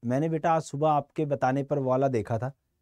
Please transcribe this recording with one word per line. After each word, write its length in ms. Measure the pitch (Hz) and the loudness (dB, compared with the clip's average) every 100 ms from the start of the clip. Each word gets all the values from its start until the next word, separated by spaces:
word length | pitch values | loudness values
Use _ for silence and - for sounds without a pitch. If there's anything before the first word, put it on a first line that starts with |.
| 117 | -2
मैंने 240 | 127 160 | 0 0
बेटा 240 | 160 170 | 0 0
आज 80 | 160 | 0
सुबह 280 | - 143 156 | -2 -2 2
आपके 360 | 147 - - 151 | 2 0 -4 -2
बताने 380 | 143 131 135 | 0 0 0
पर 160 | 139 147 | 0 -2
वो 100 | 131 | 0
वाला 180 | 131 135 | 2 2
देखा 300 | 123 - 117 | 0 -2 -4
था, 140 | 131 - _ _ | -4 -10 _ _